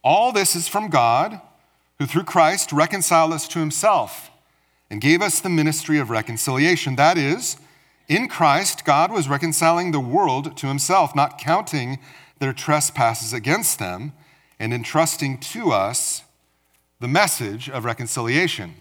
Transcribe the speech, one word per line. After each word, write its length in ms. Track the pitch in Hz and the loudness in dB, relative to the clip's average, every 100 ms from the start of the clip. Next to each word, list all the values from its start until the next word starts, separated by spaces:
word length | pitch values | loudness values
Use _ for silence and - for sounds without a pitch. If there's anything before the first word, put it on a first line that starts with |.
"All 300 | 127 185 240 | 4 2 2
this 240 | 214 190 175 | 2 0 -2
is 100 | 165 | -4
from 200 | 202 214 | -6 0
God, 520 | 151 117 123 190 214 - _ _ _ _ _ | 2 4 2 0 -6 -20 _ _ _ _ _
who 80 | 139 | -4
through 180 | 160 | -2
Christ 480 | 190 185 160 190 - | 0 4 4 4 -2
reconciled 600 | 147 165 202 170 165 160 | 0 0 0 2 4 4
us 140 | 160 - | 0 -6
to 100 | 170 | -4
himself 720 | 156 - 214 185 107 - - _ _ _ _ _ _ | -4 0 2 2 0 -10 -18 _ _ _ _ _ _
and 100 | 104 | -2
gave 200 | 127 170 | 2 2
us 200 | 202 - | 2 -2
the 80 | 190 | 0
ministry 500 | 165 156 151 - 151 | 2 2 -2 0 0
of 120 | 120 | 0
reconciliation. 880 | 113 107 113 - 131 160 175 147 131 | -2 -4 -6 -4 0 2 2 -2 2
That 220 | 151 175 | 4 4
is, 380 | 139 196 247 - _ _ _ _ - | 0 -2 -4 -10 _ _ _ _ -2
in 200 | 185 254 | -2 -2
Christ, 560 | - 160 143 196 - | 2 4 4 0 -2
God 280 | - 143 175 | 2 4 4
was 160 | 214 139 | 0 -2
reconciling 640 | 139 165 151 165 170 180 | -2 -2 2 2 2 0
the 80 | 156 | -2
world 560 | 123 160 180 131 147 139 | 0 2 2 0 -4 -8
to 100 | 139 | -4
himself, 480 | 139 - 190 151 | -4 2 2 2
not 240 | 143 143 - | 2 0 -2
counting 600 | 143 180 208 151 123 135 - - - _ | -2 -2 0 -6 -4 -8 -12 -20 -20 _
their 140 | 135 | -4
trespasses 800 | - - 151 - - 117 117 110 | -4 0 0 0 2 0 0 -6
against 460 | 117 110 185 - - | -6 -2 0 0 -4
them, 340 | 95 90 143 - _ _ _ _ | -6 -8 -12 -16 _ _ _ _
and 140 | 110 | -6
entrusting 640 | 120 117 156 160 - 139 131 | -4 -2 0 0 0 -4 -6
to 340 | - 220 208 | -10 -4 0
us 500 | 107 98 123 - - _ _ _ _ _ _ _ _ | 2 0 -2 -4 -8 _ _ _ _ _ _ _ _
the 80 | 120 | 0
message 640 | 160 196 - 113 113 127 | 2 2 0 -6 -8 -10
of 140 | 131 | -6
reconciliation." 880 | 117 113 120 - 117 139 180 - 87 82 | -6 -6 -6 -6 -2 0 0 -4 -10 -16